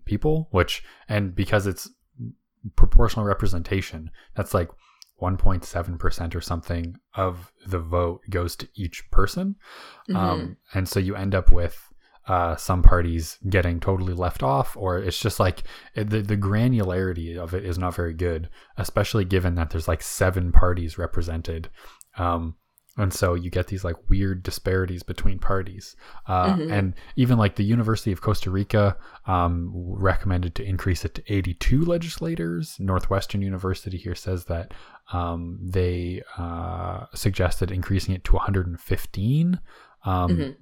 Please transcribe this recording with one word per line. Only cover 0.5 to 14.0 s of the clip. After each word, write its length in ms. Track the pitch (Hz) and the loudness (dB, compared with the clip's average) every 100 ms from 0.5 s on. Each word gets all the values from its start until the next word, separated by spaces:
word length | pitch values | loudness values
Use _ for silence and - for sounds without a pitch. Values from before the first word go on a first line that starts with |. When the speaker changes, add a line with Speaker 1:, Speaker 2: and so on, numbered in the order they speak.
Speaker 1:
which, 320 | 92 85 - - - - | 0 0 -2 -12 -16 -4
and 260 | 104 98 92 | -2 -2 -2
because 320 | 95 104 98 | 0 2 0
it's 220 | 90 - _ _ 123 117 - _ _ 107 - | -4 -10 _ _ -16 -16 -16 _ _ 2 8
proportional 480 | - - 113 113 104 | 10 10 8 2 -2
representation, 840 | 98 98 87 82 95 - 80 80 - - - | 0 0 0 -2 -4 -4 -10 -16 -18 -12 -8
that's, 180 | 90 | -2
like, 160 | 95 85 - _ - - - | -2 -2 -8 _ -20 -20 -6
one 180 | 92 95 | -4 4
point 300 | - 90 - | 6 6 0
seven 320 | 87 87 85 | -6 -6 -2
percent 360 | 87 - 82 85 | 0 0 -4 -6
or 60 | |
something 540 | - 85 - 87 85 - _ - | -6 -6 -6 -6 -6 -12 _ -4
of 360 | 92 87 87 _ 92 | -4 -4 -14 _ -8
the 120 | 90 | -6
vote 420 | 80 87 87 90 - | -2 -2 -2 -4 -6
goes 260 | 92 87 - | -4 -4 -8
to 120 | - - | -14 -10
each 280 | 85 - - | -10 -10 2
person. 440 | - 95 180 190 202 - - - - - | 4 4 2 -6 -6 -14 -20 -20 -16 -4
Speaker 2:
Mm-hmm. 60 | 185 | 0
Speaker 1:
Um, 420 | 92 151 87 - _ | 0 0 -4 -12 _
and 140 | 98 92 | -4 -2
so 120 | 104 | 0
you 140 | 92 98 | -2 -2
end 180 | 95 95 | -2 6
up 160 | - | 10
with, 260 | 90 85 - - - _ _ - | 10 8 -6 -16 -20 _ _ -2
uh, 280 | 90 85 82 | 0 0 -2
some 260 | - 90 | -2 8
parties 560 | - 87 85 82 80 - 95 | 10 10 2 -4 -6 -8 -2
getting 300 | 95 85 85 | 0 0 -2
totally 340 | - 95 | -2 -2